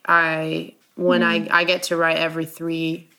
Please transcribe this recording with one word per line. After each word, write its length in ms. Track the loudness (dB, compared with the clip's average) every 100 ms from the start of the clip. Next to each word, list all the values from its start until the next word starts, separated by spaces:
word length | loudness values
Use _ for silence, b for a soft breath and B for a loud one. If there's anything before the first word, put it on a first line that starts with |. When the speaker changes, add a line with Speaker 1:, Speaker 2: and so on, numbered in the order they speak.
| 2
Speaker 1:
I, 680 | 2 2 0 -4 -4 -8 -14 _
when 260 | -2 2 4
Speaker 2:
Mm. 300 | 2 0 2
Speaker 1:
I, 100 | 2
I 40 |
get 180 | 2 0
to 120 | 0 0
write 200 | 2 2
every 300 | -2 -2 -6
three 640 | -6 -6 -4 -4 -4 -10